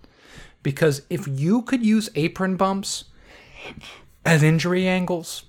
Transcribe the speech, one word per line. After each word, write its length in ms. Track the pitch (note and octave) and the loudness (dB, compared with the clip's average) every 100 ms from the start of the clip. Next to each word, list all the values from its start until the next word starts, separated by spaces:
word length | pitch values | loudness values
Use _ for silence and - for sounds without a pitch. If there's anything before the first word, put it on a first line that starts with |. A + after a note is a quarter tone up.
| - _ - - - _ | -20 _ -20 -20 -20 _
Because 400 | D3+ C#3 D#3+ C#3+ - | -6 0 2 0 -4
if 160 | E3+ - | -6 -4
you 340 | C3+ D#3 A#3 | -2 0 0
could 220 | A#3 C4 | 0 0
use 260 | G#3+ A3 G#3 | 2 2 0
apron 420 | - E3 - F#3+ F#3 | -2 -2 -2 -2 0
bumps 480 | F#3+ G3 G3 - - - - - - - - - - - - _ | 0 -2 -4 -8 -12 -20 -20 -20 -20 -20 -18 -18 -20 -20 -20 _
as 180 | D#3 D#3+ | 2 4
injury 440 | D#3 D#3+ F3 F3+ F#3 | 6 4 2 0 2
angles 600 | F#3 F3+ F3+ E3 - | 0 0 -4 -6 -14